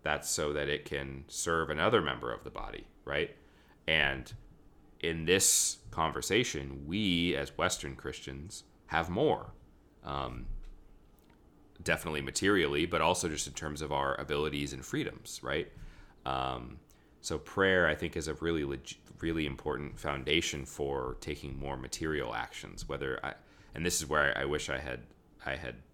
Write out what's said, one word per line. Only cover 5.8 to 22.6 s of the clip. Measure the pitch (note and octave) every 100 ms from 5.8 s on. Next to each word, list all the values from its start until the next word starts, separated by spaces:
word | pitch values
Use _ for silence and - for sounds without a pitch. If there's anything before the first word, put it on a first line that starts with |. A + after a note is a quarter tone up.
| -
conversation, | - D#2+ C#2 - G2+ B2 D2+ C#2 C2+ C#2+
we | F#2+ G#2 E2+ F2 C#2
as | C#2+ -
Western | F2 - D2 C2+
Christians | C2+ - - C2+ E2+ - - - -
have | D#2+ E2
more, | F2+ D3 F#2+ - - - - - - C#2+
um, | C#2 C2 A#1+ A#1 - - - - - - - _ - - - - -
definitely | E2+ D#2+ E2+ D2+
materially, | C#2 - F#2+ G2+ D2+ C#2+ E2+
but | E2+
also | D#2+ F2+ F2
just | D2+ -
in |
terms | C#2 D#2 D2
of | D2+
our | C#2+ C2+ C2+
abilities | C#2+ D2 D2+ C#2+ C#2+
and | C2+ -
freedoms, | C#3 C3+ - - -
right? | C2 D2+ - - - - - - C2
Um, | C2 C2 B1+ B1 - - - - -
so | - D#2
prayer, | - - F#2+ F#2 E2
I | D2+
think, | E2+ E2+
is | D2+
a | D2
really | E2 E2
leg-, | C#2 C#2 - - - -
really | E2 E2 D2+
important | C2 D2+ C#2 C#2+ -
foundation | C#2+ C#2 C2 D#2+ - D2 C2+
for | - C#2 C#2 B1+ C2
taking | - C#2+ C#2+ C2+
more | C#2 C2+
material | C2 - D#2+ D2+ A#1+ A1+
actions. | A#1 -